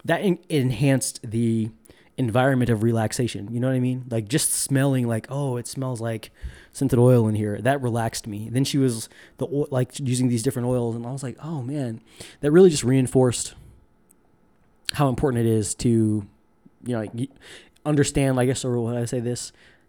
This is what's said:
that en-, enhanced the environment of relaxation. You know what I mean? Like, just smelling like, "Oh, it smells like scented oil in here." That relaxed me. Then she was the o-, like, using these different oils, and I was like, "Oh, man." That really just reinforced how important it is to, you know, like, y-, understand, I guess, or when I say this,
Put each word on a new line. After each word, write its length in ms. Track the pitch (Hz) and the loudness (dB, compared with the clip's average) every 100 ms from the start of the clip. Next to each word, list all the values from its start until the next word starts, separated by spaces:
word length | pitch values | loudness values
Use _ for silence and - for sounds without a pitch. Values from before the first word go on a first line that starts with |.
that 140 | - 165 | -4 0
en-, 220 | 190 175 - | 0 -2 -2
enhanced 720 | 156 127 107 139 131 - - | 0 0 2 2 2 0 -8
the 480 | 117 113 117 113 110 - _ - _ - | -6 -2 0 0 -2 -8 _ -20 _ -4
environment 520 | 127 117 135 127 120 | 0 2 2 2 2
of 120 | 110 | 2
relaxation. 680 | 117 113 110 - 117 101 101 | 2 2 0 -2 -4 -4 -8
You 60 | 120 | -4
know 80 | 131 | -2
what 80 | 127 | 0
I 40 | |
mean? 240 | 127 127 127 | -2 -4 -4
Like, 180 | 113 104 | -6 -2
just 240 | 156 - | -2 -2
smelling 540 | - - 135 139 131 120 | -4 0 0 2 0 0
like, 220 | 110 - | -2 -4
"Oh, 260 | 139 139 123 | -6 -4 -6
it 120 | - | -8
smells 320 | 143 131 117 | -8 -6 -6
like 320 | 113 113 - _ - - - | -6 -6 -10 _ -16 -16 -20
scented 260 | - 135 120 | -4 2 6
oil 300 | 123 123 110 | 6 6 4
in 80 | 107 | 0
here." 240 | 107 101 | -2 -2
That 200 | 110 143 | -2 -2
relaxed 460 | 123 113 113 - 117 | -2 -2 -4 -6 -10
me. 240 | 104 113 | -10 -4
Then 140 | 120 | -2
she 140 | 139 143 | 0 2
was 300 | 127 113 - - - - | 0 0 -10 -18 -20 -8
the 80 | 131 | -4
o-, 220 | 143 - | -4 -2
like, 280 | 127 127 - | -2 -2 -4
using 280 | 131 127 127 | -2 0 2
these 140 | 120 | 0
different 260 | 127 123 123 | -2 -2 -2
oils, 280 | 127 117 117 | -2 -2 -4
and 100 | 117 | -8
I 60 | |
was 100 | 135 | -10
like, 140 | 135 113 | -10 -10
"Oh, 220 | 151 156 | -10 -8
man." 400 | 120 147 123 113 - - - - | -6 -6 -6 -8 -16 -20 -20 -4
That 100 | 143 | 4
really 180 | 165 190 | 8 8
just 160 | 147 | 6
reinforced 680 | 117 131 123 131 127 - - - - - _ _ _ _ _ _ _ _ _ _ - | 2 4 4 4 4 2 -8 -12 -20 -20 _ _ _ _ _ _ _ _ _ _ -10
how 140 | - 139 | -2 -2
important 380 | 123 147 117 113 | 0 -2 0 2
it 40 | |
is 240 | 110 101 - | 0 -2 -2
to, 120 | 123 | 0
you 400 | 113 110 107 101 _ _ _ - _ 123 | 2 2 -2 -8 _ _ _ -20 _ -8
know, 60 | 117 | -6
like, 160 | 104 | -6
y-, 140 | 117 135 - - - - _ 151 | -8 -10 -12 -20 -20 -20 _ 0
understand, 520 | 151 139 147 135 127 | 2 2 2 2 2
I 60 | |
guess, 180 | 123 127 | 0 0
or 160 | 131 120 | -2 -2
when 160 | 113 | -2
I 120 | 120 117 | -2 -4
say 140 | 127 | -4
this, 300 | 117 123 - - - _ | -4 -6 -10 -18 -20 _